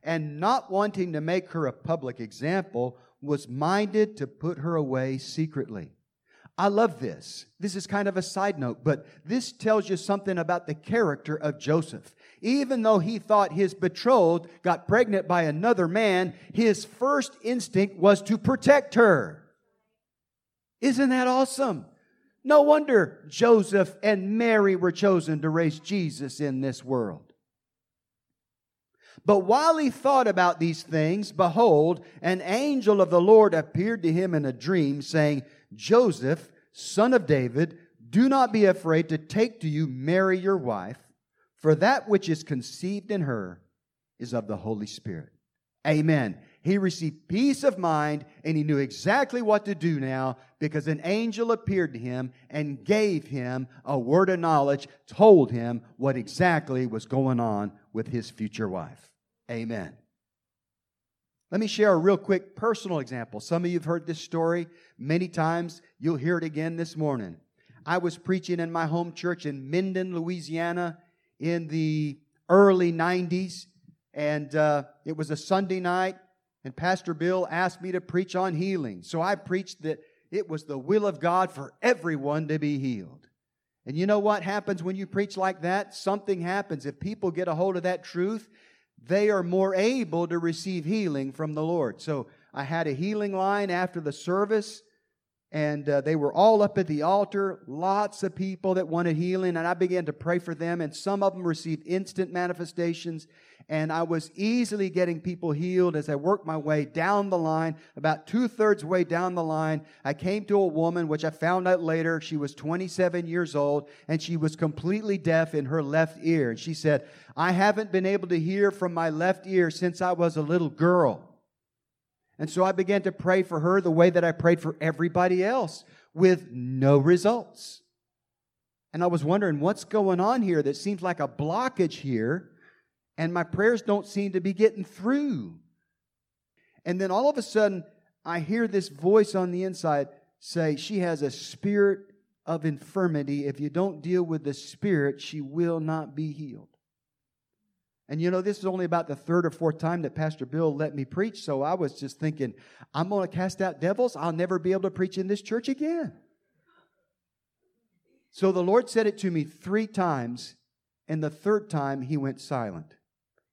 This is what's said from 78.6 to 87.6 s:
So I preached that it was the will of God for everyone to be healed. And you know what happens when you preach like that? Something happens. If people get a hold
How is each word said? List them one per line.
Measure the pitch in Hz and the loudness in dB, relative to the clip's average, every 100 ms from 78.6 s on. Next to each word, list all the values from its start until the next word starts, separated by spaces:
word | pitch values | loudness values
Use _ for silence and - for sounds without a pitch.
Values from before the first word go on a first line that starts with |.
| 190 185 123 92 | -2 -4 -6 -10
So | 85 165 | -8 -4
I | 180 | -2
preached | 196 - 185 185 - | -4 -4 -6 -6 -10
that | 160 147 _ _ _ | -8 -8 _ _ _
it | 190 180 | -8 -6
was | 156 | -8
the | 156 139 | -8 -8
will | 135 214 | -2 0
of | 202 151 | 0 -2
God | 170 180 185 | 0 2 0
for | 139 139 - | -4 -16 -2
everyone | 240 208 165 151 139 151 151 | 0 0 -2 -4 -2 -4 -4
to | 156 | -4
be | 147 143 | -2 -4
healed. | 131 110 82 65 _ _ _ _ _ _ | -4 -6 -10 -20 _ _ _ _ _ _
And | - 151 | -8 -2
you | 190 | 2
know | 208 | 2
what | 208 208 | 2 0
happens | 170 208 202 180 | -2 -6 -4 -6
when | 175 | -6
you | 190 190 | -8 -6
preach | 190 202 196 | -4 -4 -2
like | 190 185 | -4 -2
that? | 170 190 196 | -4 -4 -4
Something | - 190 202 202 185 | -6 -4 -2 -2 -4
happens. | 170 196 196 151 135 | -4 -4 -6 -8 -8
If | 135 | -8
people | 190 214 185 | -10 -4 -4
get | 165 175 | -2 -2
a | |
hold | 156 | 0